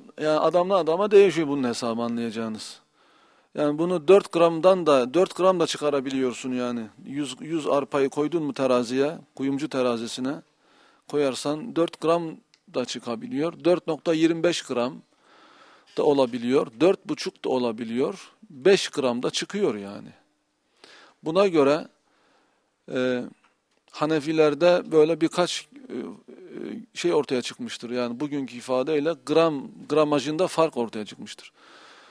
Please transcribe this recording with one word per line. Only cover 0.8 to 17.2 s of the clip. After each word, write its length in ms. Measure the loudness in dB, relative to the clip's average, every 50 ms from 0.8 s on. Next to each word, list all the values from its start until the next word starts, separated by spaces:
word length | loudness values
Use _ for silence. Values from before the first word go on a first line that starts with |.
| 2 2 0 0 2 6
değişiyor 380 | 8 8 8 8 6 2 0 0
bunun 200 | 0 -2 -2 -2
hesabı, 340 | -2 -2 -4 -4 -4 -2 -4
anlayacağınız. 800 | -4 -4 -4 -6 -6 -6 -6 -6 -6 -8 -10 -12 -14 -18 -20 _ _ _ _ _ _ _ _ _ _ _ _ _ _ -6
Yani 240 | -2 -2 -2 0 0
bunu 300 | -2 -2 -2 2 6 6
dört 240 | 8 6 6 4 2
gramdan 540 | 4 4 4 4 4 4 4 6 6 4
da, 280 | 4 4 4 4 2 2
dört 200 | 2 2 2 2
gram 240 | 2 2 4 4 4
da 60 | 0
çıkarabiliyorsun 840 | -2 -2 -2 -2 0 0 0 -2 -2 -2 -2 -2 -2 -2 -4 -6 -6 -4
yani. 340 | -4 -4 -4 -4 -6 -8 -10 -14 -18 -16
Yüz, 320 | -10 -8 -8 -8 -8 -8 -10
yüz 260 | -8 -6 -6 -4 0
arpayı 420 | 0 0 0 0 0 0 0 0 0
koydun 340 | 0 -2 -2 -2 -2 -2 -4
mu 120 | -4 -2
teraziye, 640 | -2 0 2 2 2 0 0 0 0 0 0 -2 -6 -14 _ _
kuyumcu 340 | -6 -4 -4 -2 -4 -4 -4
terazisine 760 | -2 -2 0 0 -2 -2 -6 -8 -8 -6 -6 -6 -6 -8 -12 _ _ _ _ _ _ _ _ _ _ _ _ -6
koyarsan 680 | -2 -2 0 0 -2 -4 -4 -6 -6 -6 -8 -6 -2
dört 240 | -2 -2 -2 -2 -4
gram 360 | 0 0 0 0 0 -4 -10 -14 _ _ _ _ _ -10 -6
da 100 | -6 -6
çıkabiliyor. 800 | -6 -8 -10 -8 -8 -8 -8 -8 -8 -6 -4 -4 -4 -6 -2 0
Dört 220 | 2 2 2 0
nokta 280 | -4 -8 -4 -2 -2 0
yirmi 280 | 2 2 2 2 2 0
beş 200 | 0 0 -2 -4
gram 400 | -6 -4 -4 -2 -4 -6 -10 -18 _ _ _ _ _ _ _ -20 -20 _ _ -20 -20 _ _ _ _ -4
da 60 | 0 2
olabiliyor. 640 | 4 4 4 2 0 0 -4 -2 0 0 0 0 -2 0 2
Dört 280 | 4 4 4 2 -2 -6
buçuk 360 | -8 -6